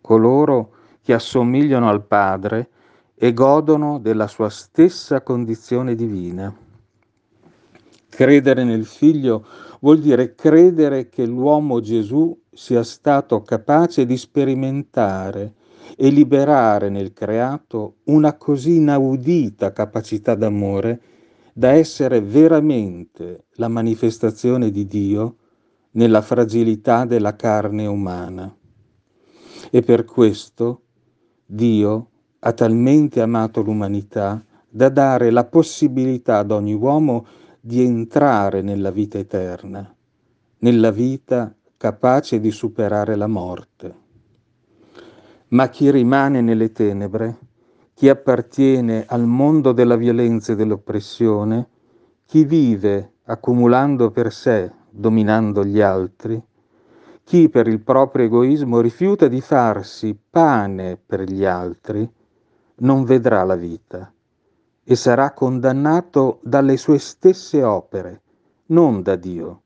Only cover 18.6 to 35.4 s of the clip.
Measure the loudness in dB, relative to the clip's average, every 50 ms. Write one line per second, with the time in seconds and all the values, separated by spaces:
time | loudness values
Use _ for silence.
18.6 | 0 0 2 2 4 2 2 0 0 0 -2 -4 -2 0 0 0 0 -2 -4 _
19.6 | -6 -6 -4 -4 -6 -6 -6 -10 -8 -6 -10 -6 -2 -2 -2 -2 -2 -4 -2 -4
20.6 | -4 -4 -4 -4 -4 -4 -6 -6 _ _ _ _ _ _ _ _ _ _ _ 0
21.6 | 2 4 4 4 4 2 -2 -4 -2 0 0 0 -2 2 4 4 6 6 4 4
22.6 | 2 0 -2 -2 -4 -6 -8 -12 -16 _ _ _ -16 -14 -14 -18 _ _ _ -8
23.6 | -6 -4 -4 -4 -2 -4 -2 -2 -2 -4 -2 -2 -4 -4 -4 -2 -4 -2 -2 0
24.6 | -2 -2 -2 -4 -8 -6 -4 -4 -2 -2 -2 -2 -4 -6 -8 _ _ _ _ _
25.6 | _ _ _ _ _ _ _ 2 4 4 4 4 2 0 0 0 0 0 0 -2
26.6 | 0 0 -2 -2 _ 0 0 0 0 0 -2 -2 -2 -2 -6 -4 -4 -2 -2 -2
27.6 | -4 -4 -6 -6 -6 -6 -6 -6 -6 -8 -8 -10 -12 -12 -14 -14 -14 -16 -18 _
28.6 | _ _ _ _ _ _ _ _ _ _ _ _ _ _ _ _ _ -20 -20 -20
29.6 | -16 0 0 0 2 2 0 0 0 -4 0 2 2 2 2 -2 -12 -20 _ _
30.6 | -6 -6 -6 -8 _ _ _ _ _ _ _ _ _ _ _ _ _ _ -6 -2
31.6 | 0 0 2 2 2 0 0 -4 -6 _ _ _ _ _ _ _ -4 -4 -2 0
32.6 | 0 0 2 2 2 4 4 4 2 2 0 -2 -2 -2 -2 -2 -4 -4 -4 -4
33.6 | -4 -4 -4 -4 -4 -4 -6 -8 -8 _ -8 -6 -4 -4 -6 -8 -12 _ _ _
34.6 | _ _ -2 2 2 2 4 2 2 2 2 2 2 2 2 2